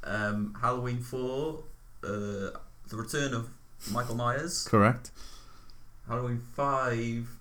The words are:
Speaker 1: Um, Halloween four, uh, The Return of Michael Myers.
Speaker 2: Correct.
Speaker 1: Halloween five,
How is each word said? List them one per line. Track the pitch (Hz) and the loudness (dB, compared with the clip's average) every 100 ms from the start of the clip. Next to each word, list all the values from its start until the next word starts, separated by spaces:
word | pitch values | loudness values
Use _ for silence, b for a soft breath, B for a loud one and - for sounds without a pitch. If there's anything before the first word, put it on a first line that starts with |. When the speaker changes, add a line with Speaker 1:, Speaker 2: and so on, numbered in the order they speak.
Speaker 1:
Um, | - 104 104 104 104 104 | -2 0 2 2 0 0
Halloween | 123 127 123 120 | 0 2 0 -2
four, | 120 127 127 131 156 160 - - - - | -2 -2 -2 0 -2 -4 -10 -14 -16 -10
uh, | - 104 101 101 95 - - - - | -4 -2 -2 -2 -4 -6 -10 -12 -10
The | 110 | -6
Return | 113 151 139 | -2 0 2
of | 120 113 - - - - | 0 -4 -10 -16 -12 -4
Michael | 107 120 | -2 0
Myers. | 117 120 131 165 - - | 0 2 2 0 -2 6
Speaker 2:
Correct. | 110 104 123 - - b b b b b b b - - | 10 10 8 -2 -12 b b b b b b b -14 -4
Speaker 1:
Halloween | 120 123 120 - - | -2 0 -2 -4 0
five, | 139 135 127 117 117 117 117 - | 2 4 4 2 2 0 -4 -8